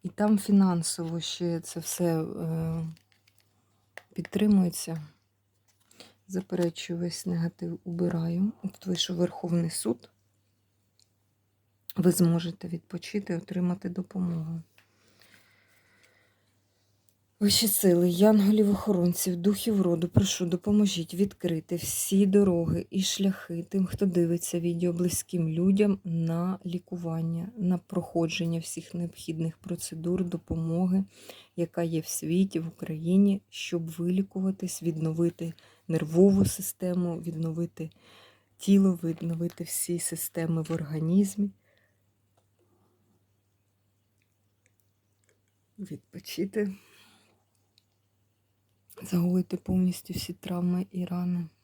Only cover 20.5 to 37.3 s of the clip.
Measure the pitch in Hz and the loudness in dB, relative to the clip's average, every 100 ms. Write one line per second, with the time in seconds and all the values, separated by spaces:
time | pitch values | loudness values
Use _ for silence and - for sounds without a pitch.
20.5 | 175 208 208 202 175 165 175 202 - 175 | -2 2 4 4 0 -6 -2 -2 -2 -4
21.5 | 160 - 175 - - - 196 202 202 196 | -4 -4 -6 -4 -6 0 4 6 6 4
22.5 | 170 165 165 - 190 190 - 196 190 - | 2 0 -2 -2 -2 -2 0 0 -2 -8
23.5 | 170 170 196 185 - 202 175 170 170 - | -10 -4 -2 -2 0 0 2 2 0 -2
24.5 | 175 170 170 175 170 180 - - 175 160 | -2 -2 0 0 0 -2 -2 -4 -2 -2
25.5 | 160 190 196 208 196 185 165 165 165 180 | 2 2 4 4 2 -2 -2 0 0 -2
26.5 | 190 180 180 _ 180 170 160 165 165 185 | -4 -6 -8 _ -8 -6 -4 -4 -4 -8
27.5 | 240 180 180 _ 180 170 170 165 - 165 | -4 0 -2 _ -6 -2 -2 -2 -2 -2
28.5 | 165 - - - 175 170 - - 160 165 | -4 -6 -12 -10 -8 -8 -8 -10 -4 -6
29.5 | - - 175 - 165 175 185 175 165 - | -6 -10 -8 -8 -6 -2 -2 -2 -6 -6
30.5 | 165 160 170 185 190 190 - - - - | -4 -2 0 2 0 -2 -12 -20 -20 -14
31.5 | - 165 - 170 160 156 - 151 175 196 | -6 -4 -2 -2 -2 -4 -8 0 2 2
32.5 | 202 165 - - 156 165 185 202 196 _ | 0 -6 -10 -8 -6 2 6 6 2 _
33.5 | - - 175 165 160 170 185 196 190 190 | -12 -6 -4 -6 -4 0 0 -2 -2 -2
34.5 | 190 180 - 165 160 160 160 170 - 165 | -2 -8 -4 -4 -2 -2 0 0 0 -10
35.5 | - - _ - 160 151 165 196 196 196 | -10 -20 _ -2 -2 2 6 6 6 2
36.5 | - 190 - 180 180 175 165 165 | 0 -8 -6 -4 -2 -2 -4 -6